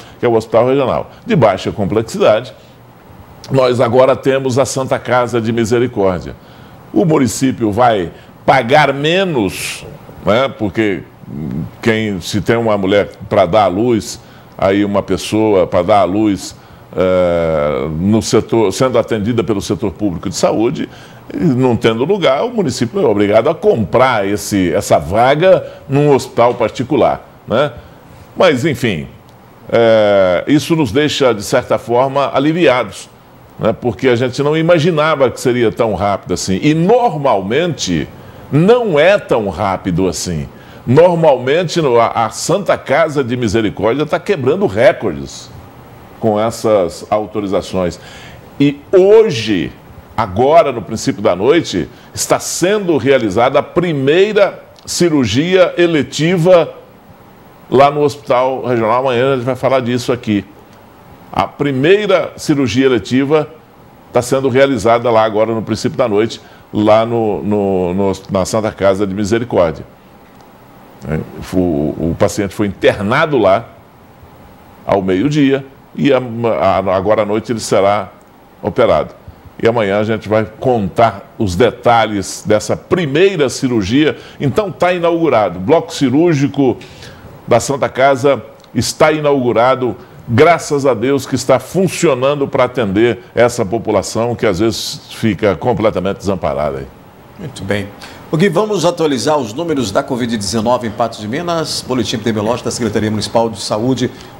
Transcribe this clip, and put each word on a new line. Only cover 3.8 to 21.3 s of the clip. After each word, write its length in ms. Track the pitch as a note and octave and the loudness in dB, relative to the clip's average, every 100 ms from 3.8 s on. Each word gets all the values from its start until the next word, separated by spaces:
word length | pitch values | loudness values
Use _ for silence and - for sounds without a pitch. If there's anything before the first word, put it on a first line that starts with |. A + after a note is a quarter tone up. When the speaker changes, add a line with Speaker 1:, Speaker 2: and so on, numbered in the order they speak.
Speaker 1:
agora 360 | A#2 B2+ C3 B2+ | 2 4 4 2
temos 420 | C3+ C3+ C3 B2 | 0 0 0 -2
a 60 | |
Santa 340 | B2 C3+ B2+ A#2+ | -2 -4 -4 -4
Casa 420 | - B2 A#2 A#2+ | 0 0 0 -2
de 120 | A2 | -2
Misericórdia. 800 | A#2 G#2+ A#2+ A#2+ A2 F#2+ F2 C#2+ A#1+ - - - - - | -2 0 0 0 0 0 -2 -8 -16 -20 -20 -20 -20 -6
O 120 | - | 0
município 640 | F3+ D3+ B2 - C3 G#2+ A2 | 2 2 0 0 -2 -2 -2
vai 400 | G2+ B2 G#2+ E2 - - - | 2 2 2 -2 -10 -20 -4
pagar 480 | - C#3 A#2 D3 C#3 | 0 0 4 2 2
menos, 920 | C3+ D3+ F3+ F#3+ C#3 F#2+ - - - - - - - | 0 -2 0 0 -2 -2 -4 -10 -12 -16 -20 -20 -6
né, 240 | - A2+ C3+ | 0 0 0
porque 540 | - G#2+ A2 G#2+ E2 A#1+ - - C#2+ D2+ C2+ - - | -2 -4 -2 -2 -2 -8 -20 -16 -10 -8 -8 -8 -4
quem, 380 | A2+ A2 A2 F#2+ | 0 0 -2 -6
se 200 | - G#2 | -4 -4
tem 160 | D#2+ A#2 | 0 0
uma 200 | A2+ G#2 | 0 0
mulher 320 | F#2+ G2+ - - - | 2 2 0 -6 -2
pra 180 | G#2+ F2+ | 2 4
dar 180 | G#2+ | 4
à 40 | G2 | 2
luz, 500 | F#2 B2 A2 - - - - - - | 2 0 0 -2 -14 -20 -20 -20 -2
aí 280 | G2 G2+ | 0 2
uma 180 | G2+ G2+ | 0 -2
pessoa 640 | F#2 F2+ - G#2+ A2 G2 D#2+ | -2 -6 -2 0 2 2 2
pra 160 | F#2 | 0
dar 180 | F2+ G#2 | 2 2
à 40 | |
luz, 520 | F2 G2+ G#2+ F#2 - - - - - - | 2 0 0 -2 -6 -18 -20 -20 -12 -2
é, 920 | F#2 F#2 F2+ E2+ E2 D#2 D2 C2+ D2 D#2 | 0 2 2 0 0 0 -2 -2 -6 -4
no 240 | F#2+ A2 | 0 0
setor, 500 | - A2+ - A#2 G2+ | 2 0 2 0 0
sendo 260 | - C3 A#2 | 0 0 0
atendida 440 | - A2 G2+ A#2 | -2 -4 -2 -2
pelo 160 | G2 G2+ | -2 -4
setor 320 | - G2+ G#2 | -4 -4 -4
público 380 | - G#2 E2+ G#2 | -4 -6 -4 -8
de 60 | - | -2
saúde, 520 | F3+ - A#2 D#3 - - - - - | -2 0 -2 -2 -8 -12 -20 -20 -12